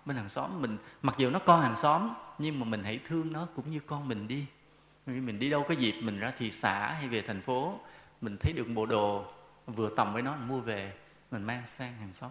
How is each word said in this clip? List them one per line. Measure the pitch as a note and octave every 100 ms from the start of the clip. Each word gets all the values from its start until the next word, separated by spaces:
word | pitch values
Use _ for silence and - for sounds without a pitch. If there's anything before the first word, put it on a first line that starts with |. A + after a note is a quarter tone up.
bên | - C3+
hàng | G2+
xóm | C3+ C3+ F#3+
mình, | B2+ G#2+ - -
mặc | C3+ -
dù | B2+
nó | E3+
con | - E3+
hàng | C3+ A2
xóm, | D3+ D#3 A3+ A3+ - -
nhưng | D3+ D3
mà |
mình | A2+ A2
hãy | G2+ A2+ -
thương | E3 D#3+
nó | D#3 F3 -
cũng | C3
như | D#3 -
con | C#3+ C#3+
mình | A2 G#2+
đi. | C3+ C#3+ - - - - _ -
Mình | B2+ B2+ G#2
đi | C#3
đâu | D3 C#3+
có |
dịp, | E3 A#2 -
mình | A2+ G2+
ra | A2+ -
thị | A2+
xã | - A2 G2 G#2
hay | D#3+ C#3
về | A2+
thành | G2+ G2+
phố, | F#2 B2+ D3+ G3 - - - -
mình | A2+ G2+
thấy | C#3+
được | E3 A#2
bộ | A#2 A2
đồ, | A2+ G#2 G2+ G2+ - - - -
vừa | A2 G#2+ G#2+
tầm | G#2
với | G#2+
nó, | B2+ D3
mình | A#2+
mua | C3
về, | A2+ G#2 G2 G2 - - _
mình | A#2
mang | G2+ B2 A#2+
sang | - B2+ A#2+
hàng | G#2
xóm | F2+ B2